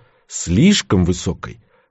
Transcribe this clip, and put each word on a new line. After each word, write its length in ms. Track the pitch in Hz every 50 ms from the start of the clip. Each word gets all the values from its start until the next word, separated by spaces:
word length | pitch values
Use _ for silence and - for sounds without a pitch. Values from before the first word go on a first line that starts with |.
| _ _ _ _ _ _
слишком 800 | - - - - 87 98 156 196 208 196 - - - 95 90
высокой, 540 | 85 90 - - 98 85 - - - - - _ _ _ _ _ _